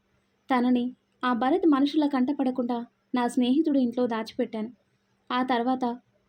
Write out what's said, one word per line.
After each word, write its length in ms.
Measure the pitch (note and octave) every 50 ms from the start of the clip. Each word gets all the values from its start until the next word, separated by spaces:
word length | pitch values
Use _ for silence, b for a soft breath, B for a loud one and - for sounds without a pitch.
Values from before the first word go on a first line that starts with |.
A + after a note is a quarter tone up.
| _ _ _ _ _ _ _ _ _ - C4+
తనని 420 | B3 A#3+ B3+ B3+ B3 A#3+ B3+ - _ _ _ _ - -
ఆ 100 | B3 B3
భరత్ 340 | A3 B3+ C4 E4 G4 F#4+
మనుషుల 400 | E4 C#4+ C4 C#4+ C#4+ C#4 D#4 D4
కంటపడకుండా 800 | C#4+ C#4+ B3+ B3 C4 C#4+ - C4+ B3+ B3+ C4 A#3+ A#3+ A#3+ A#3 A#3+ - _ _ _ _ -
నా 120 | B3 A#3+
స్నేహితుడి 520 | A#3+ - C4 B3 A#3+ C4 D#4 D#4+ D#4+ C#4+ C#4
ఇంట్లో 280 | B3+ A#3 A3+ B3 B3
దాచిపెట్టాను. 640 | A#3 A#3 A3 A3+ - - - A#3+ A#3 - A3 G#3+ B3 - _ _ _ _ _ _ _ _ _ _ -
ఆ 120 | B3 B3 B3+
తర్వాత 560 | B3+ B3+ A#3 A#3 B3+ C4 C4 C4 A#3+ A#3+ B3 _ _ _ _ _